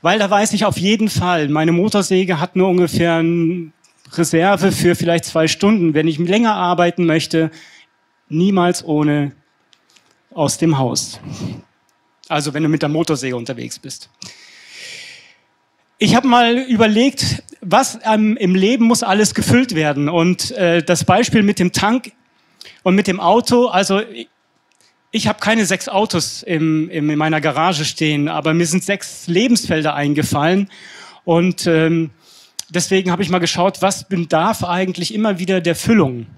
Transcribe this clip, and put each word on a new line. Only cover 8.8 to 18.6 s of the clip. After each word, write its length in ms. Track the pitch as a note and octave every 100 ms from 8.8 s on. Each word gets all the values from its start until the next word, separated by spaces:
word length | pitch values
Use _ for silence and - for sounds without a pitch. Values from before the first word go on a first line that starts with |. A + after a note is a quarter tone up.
| -
ohne 460 | D3+ D3+ D3 C#3+ - _ _ _ _ _ _ _ _ _
aus 280 | - C#3+ -
dem 180 | E3 C#3+
Haus. 420 | B2+ - - - - - - - - _ _ _ _ _ -
Also 240 | D#3 D3
wenn 80 | D3
du 80 | D#3
mit 140 | D#3
der 60 | D3
Motorsäge 460 | D#3 E3 D3 C3 B2
unterwegs 440 | A#2 B2 B2 -
bist. 300 | C#3 - - _ - - - - - - - - - - - _ _ _ _ _ _ _
Ich 180 | G#3+ A3+
hab 100 | C4
mal 340 | A#3+ A#3 A#3+
überlegt, 840 | C4 A3+ A3 G#3+ C4+ C4+ - - - -
was, 380 | F#3+ G3+ C4 A3+ A3
ähm, 320 | A3 G#3+ A3+
im 160 | G3
Leben 320 | F#3+